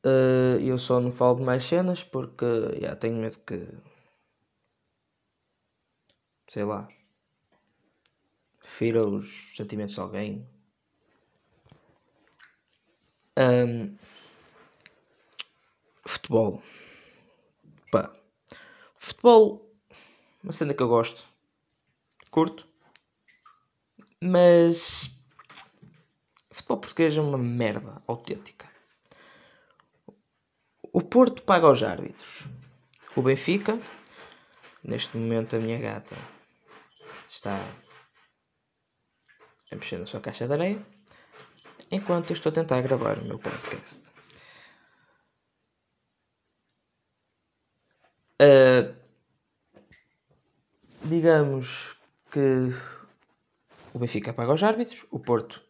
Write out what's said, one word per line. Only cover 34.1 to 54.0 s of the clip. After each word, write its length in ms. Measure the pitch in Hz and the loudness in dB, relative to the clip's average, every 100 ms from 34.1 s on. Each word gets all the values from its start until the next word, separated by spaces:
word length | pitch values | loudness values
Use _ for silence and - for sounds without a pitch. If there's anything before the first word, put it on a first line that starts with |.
| - - - _ _ - _ | -20 -20 -20 _ _ -20 _
neste 340 | - 113 - 113 | -8 -8 -6 -6
momento 380 | 113 113 113 113 | -4 -4 -4 -4
a 20 | |
minha 200 | 113 117 | -4 -6
gata 360 | 110 107 - 101 - - _ _ _ - _ _ - - - | -8 -10 -14 -20 -20 -20 _ _ _ -20 _ _ -20 -20 -20
está 280 | - 101 98 95 - _ - _ _ _ _ _ _ _ _ _ _ _ _ _ _ - _ _ | -14 -10 -10 -10 -18 _ -20 _ _ _ _ _ _ _ _ _ _ _ _ _ _ -20 _ _
a 20 | |
mexer 240 | 98 - 90 | -16 -12 -10
na 80 | 92 | -10
sua 140 | - | -10
caixa 260 | - - 123 | -10 -8 -4
de 60 | |
areia, 340 | 147 180 208 - _ _ - _ - - _ - - - | -2 -2 -6 -12 _ _ -20 _ -20 -20 _ -20 -20 -8
enquanto 400 | 190 - 175 170 | -8 -2 -4 -2
eu 40 | |
estou 160 | 170 160 | -4 -2
a 40 | |
tentar 260 | 156 160 127 | -2 -2 -2
gravar 380 | 127 127 110 104 | 0 -2 -2 -4
o 60 | |
meu 140 | 113 - | -8 -10
podcast. 760 | - - - - - - - _ _ - - - - _ _ _ _ _ _ _ _ _ _ _ _ _ _ _ _ _ _ _ _ _ _ _ _ _ _ _ _ _ _ _ _ _ _ _ _ _ | -10 -10 -12 -12 -14 -20 -20 _ _ -20 -20 -20 -20 _ _ _ _ _ _ _ _ _ _ _ _ _ _ _ _ _ _ _ _ _ _ _ _ _ _ _ _ _ _ _ _ _ _ _ _ _
Ah, 540 | 143 135 131 127 110 - _ _ _ _ _ _ _ - _ _ _ _ _ _ _ _ _ _ _ - | 8 10 10 6 2 -8 _ _ _ _ _ _ _ -20 _ _ _ _ _ _ _ _ _ _ _ -14
digamos 920 | 151 170 165 160 143 135 127 - - - _ _ _ | -4 2 4 4 4 -2 -8 -12 -16 -20 _ _ _
que 420 | 143 135 131 127 127 - - - _ _ _ _ _ _ - - | 0 2 2 0 -6 -14 -20 -20 _ _ _ _ _ _ -20 -16
o 60 | |
Benfica 340 | 120 | -8